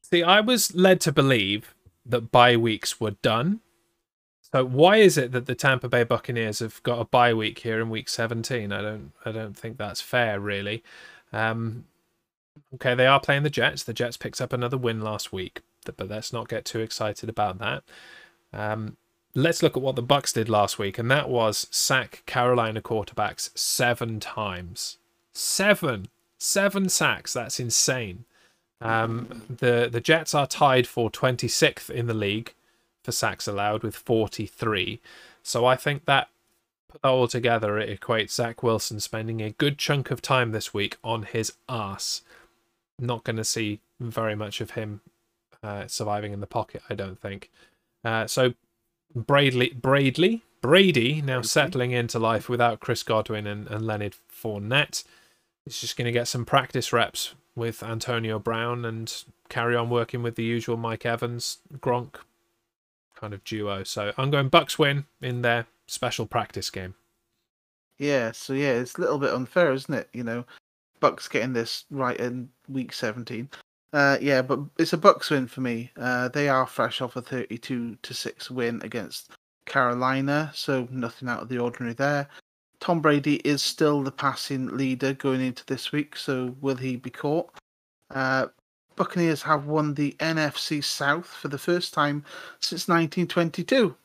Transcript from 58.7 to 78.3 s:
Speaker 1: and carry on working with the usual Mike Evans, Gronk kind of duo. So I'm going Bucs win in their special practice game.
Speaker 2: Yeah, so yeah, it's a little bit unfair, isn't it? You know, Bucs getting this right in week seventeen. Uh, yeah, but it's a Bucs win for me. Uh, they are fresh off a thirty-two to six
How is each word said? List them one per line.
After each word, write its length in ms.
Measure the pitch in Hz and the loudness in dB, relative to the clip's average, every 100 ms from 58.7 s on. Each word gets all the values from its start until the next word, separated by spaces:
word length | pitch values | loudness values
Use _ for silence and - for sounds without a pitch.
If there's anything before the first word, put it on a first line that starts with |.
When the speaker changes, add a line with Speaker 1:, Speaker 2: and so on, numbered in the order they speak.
| 120 117 | -4 -6
Speaker 1:
and 380 | 113 113 - - _ _ | -8 -10 -12 -14 _ _
carry 260 | - 117 120 | -4 0 0
on 140 | 117 | 2
working 320 | 120 113 123 | 0 0 -4
with 140 | 120 117 | -6 -2
the 60 | |
usual 340 | 113 117 117 117 | -2 -2 -2 -4
Mike 260 | 117 113 | -4 -4
Evans, 540 | 123 117 120 120 - - _ 139 | -4 -2 -4 -6 -8 -10 _ -8
Gronk 380 | 131 123 120 - - _ _ _ _ _ _ _ _ | -2 -2 -2 -16 -20 _ _ _ _ _ _ _ _
kind 180 | - 107 | -14 -12
of 120 | 101 | -12
duo. 400 | - 107 104 98 | -8 -6 -4 -6
So 280 | 95 - 104 - | -6 -4 -4 -2
I'm 140 | 135 | 0
going 180 | 147 135 | 2 4
Bucs 260 | 165 143 - | 4 4 0
win 280 | 147 143 139 _ | 2 2 -6 _
in 200 | 135 123 | -6 -2
their 240 | 123 117 113 _ - | 2 2 0 _ -14
special 400 | - 123 - 110 | -6 -4 -4 -4
practice 420 | 117 110 - - | -4 -4 -8 -8
game. 260 | - 92 92 _ _ _ _ _ _ _ _ _ _ | -8 -12 -14 _ _ _ _ _ _ _ _ _ _
Speaker 2:
Yeah, 360 | 143 139 113 | 0 0 0
so 220 | 113 - | -6 -6
yeah, 180 | 135 143 | -2 2
it's 240 | 120 127 - | 0 -2 -4
a 40 | |
little 200 | 175 143 | -2 0
bit 120 | 139 | 0
unfair, 400 | 127 127 - 170 | 0 0 2 4
isn't 220 | 131 135 | 2 -2
it? 140 | 135 - | -6 -6
You 120 | 120 | -10
know, 200 | 120 117 120 - _ _ _ _ | -6 -6 -8 -18 _ _ _ _
Bucs 300 | 147 - - | 0 0 -4
getting 220 | 131 120 | -2 0
this 320 | 123 113 - - | -2 -2 -6 -8
right 260 | 143 127 - | -4 -2 -2
in 300 | 123 123 120 _ - | -4 -6 -10 _ -8
week 240 | 135 120 | -6 -6
seventeen. 560 | - 117 113 117 113 135 - _ _ _ | -4 -6 -6 -8 -8 -10 -14 _ _ _
Uh, 260 | 147 139 139 | 4 4 4
yeah, 220 | 139 131 | 4 2
but 160 | 127 135 147 - | 2 -2 -2 -2
it's 120 | - | 0
a 60 | 160 | 6
Bucs 320 | 202 - - | 6 6 2
win 160 | 147 127 | 0 0
for 140 | - | -4
me. 320 | 127 117 120 - | -4 -4 -8 -6
Uh, 300 | 123 123 123 | -2 -2 -2
they 220 | 147 143 | 0 2
are 180 | 131 127 | 2 2
fresh 340 | - 117 - | 0 -2 -2
off 140 | 127 | -6
a 80 | - | -8
thirty-two 720 | 117 131 117 113 - 127 117 107 | -6 -6 -6 -8 -6 -4 -4 -10
to 120 | - | -12
six 360 | 120 117 | -8 -8